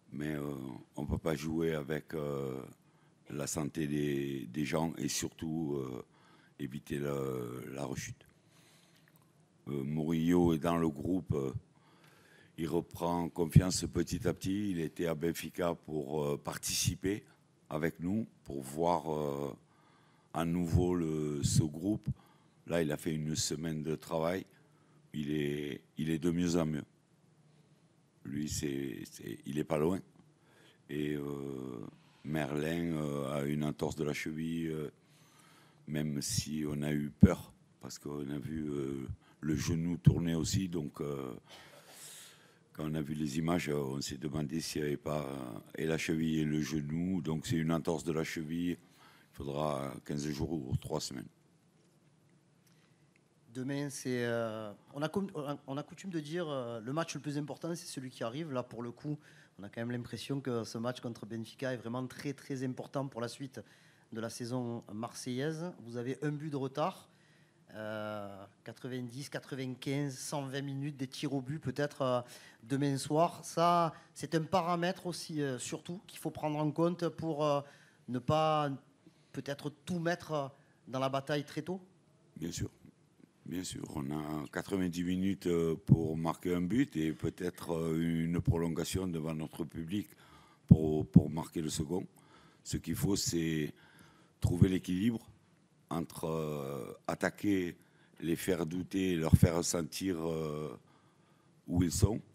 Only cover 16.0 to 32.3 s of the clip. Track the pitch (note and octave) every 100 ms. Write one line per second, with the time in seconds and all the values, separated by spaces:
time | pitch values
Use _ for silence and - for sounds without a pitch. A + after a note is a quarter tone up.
16 | C2+ D2+ D2 D2 - D2+ - F#2+ - E2
17 | F#2+ G#2+ - - _ _ - D2+ D#2+ -
18 | F2 A2 A#2 - - C#2 C2+ D2 E2+ E2+
19 | D#2 D2+ D2 C#2 C#2+ A1 - _ - -
20 | _ _ _ - E2 F2 E2 F2+ F2+ F2+
21 | D#2+ D#2 D2+ C#2+ C2+ - D#2 D#2+ F#2+ A2
22 | - - - - _ _ - E2+ D#2 D2
23 | E2+ D#2 D2+ D2+ - D2+ E2 D#2 D#2 D2+
24 | - E2 E2 F#2+ - - - _ _ -
25 | - D2+ C#2+ D2+ C#2+ D2 D2 B1 - -
26 | D#2 D#2+ F2 E2+ F2+ E2+ D#2 D2 - _
27 | _ _ _ _ - - - _ _ _
28 | _ _ - C#2+ D2+ - D2 C2+ C2+ G1+
29 | - - - A1 - D2 D2+ D#2 D#2+ F#2+
30 | - - - _ _ - - - - D2
31 | D2 D2 C#2+ C#2+ C#2 C2+ B1+ A#1+ G1+ -
32 | - - C#2+